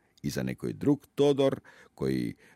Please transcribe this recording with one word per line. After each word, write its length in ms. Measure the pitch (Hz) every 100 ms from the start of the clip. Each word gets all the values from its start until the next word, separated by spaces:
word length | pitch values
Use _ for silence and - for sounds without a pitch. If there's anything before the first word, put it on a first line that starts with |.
| _ _
и 60 | -
за 140 | -
некој 320 | 64 64 62 57
друг 320 | 98 143 - -
Тодор, 460 | 143 139 135 - - - - -
кој 400 | 67 65 57 - -